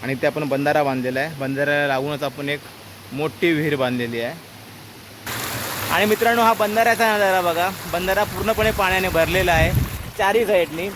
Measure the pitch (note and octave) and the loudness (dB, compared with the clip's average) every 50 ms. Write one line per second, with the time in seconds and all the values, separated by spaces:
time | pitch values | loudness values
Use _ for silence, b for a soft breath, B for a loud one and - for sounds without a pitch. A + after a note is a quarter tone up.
0 | - A#2+ C3+ B2+ D#3 D3+ C3 D3+ D3+ C#3+ C#3 C3+ C#3 C#3+ D3+ D3+ D3 C#3 C3 C3 | -2 -4 -4 0 0 -2 0 0 -2 -2 -2 0 2 2 2 2 2 2 0 -2
1 | B2 B2+ B2+ C3 C#3 D#3+ D#3+ C#3 C#3 C3 C3+ C3+ C#3+ C#3+ D3 D3 D3 C#3+ C3+ C3 | -2 -2 -2 -2 -4 -4 -6 -6 -6 -4 -2 -2 0 0 0 0 2 0 0 0
2 | C3+ D3 D3 C#3 D3 C#3 C3 - C#3+ C#3 C#3+ D3 C#3+ - - - - - - - | -2 -4 -4 -4 -6 -6 -6 -6 -6 -6 -6 -6 -8 -14 -20 -20 -20 -20 -20 -20
3 | - - - C3 D3 D#3 - - - E3+ E3 D3+ D3+ D#3 D3 C#3 C3 B2+ B2 B2 | -18 -12 -8 -4 -4 -4 -4 0 0 2 2 2 2 0 0 0 0 0 0 -2
4 | A#2+ A#2 A#2 A#2 A#2 A#2+ D#3+ E3+ - - - - - - - - - - - - | -4 -4 -4 -4 -4 -6 -6 -10 -14 -18 -20 -20 -20 -20 -20 -20 -20 -20 -20 -20
5 | - - - - - - - - - - - - - - - - - - - E3+ | -20 -20 -20 -16 -12 -10 -8 -8 -8 -8 -8 -8 -8 -8 -8 -6 -4 0 2 2
6 | G3 G#3+ G#3+ G#3+ A#3 A#3 A#3 A#3 A#3 A3+ A3+ G#3 G#3+ G#3 G#3 A3 A3+ A#3 A3+ G3 | 4 4 2 2 4 2 4 4 4 4 4 4 2 0 2 2 4 4 4 4
7 | A#3 A3 G#3+ G#3 G3+ F#3+ F#3 F#3 F3+ F3 E3+ E3 F3 F#3+ F#3+ E3+ - F3+ E3 F3 | 2 2 4 4 4 4 4 2 2 2 0 0 0 -2 -2 -6 -8 -6 -4 -4
8 | F#3 F#3 F#3+ F#3+ G#3 - - F3+ F#3 G#3 A3 G#3+ G#3+ A3 G#3+ - G3+ F#3 F#3 F#3 | -2 0 0 0 0 -2 -2 -4 -2 -2 0 2 2 0 2 2 0 2 2 2
9 | F#3+ F#3 E3+ E3 E3 D#3+ E3+ F#3 F#3+ F3 E3+ D#3+ D#3+ E3+ F3 - - - - - | 0 0 2 2 2 2 2 2 2 4 4 4 4 4 2 0 -2 -2 -6 -10
10 | - - - - G#3 F#3+ G#3 A3+ A#3+ F#3+ G#3 F#3 E3+ D3+ D3 D#3+ F3 G3+ G3 | -12 -12 -6 -2 0 2 2 2 2 4 2 2 2 0 -2 -6 -6 -8 -8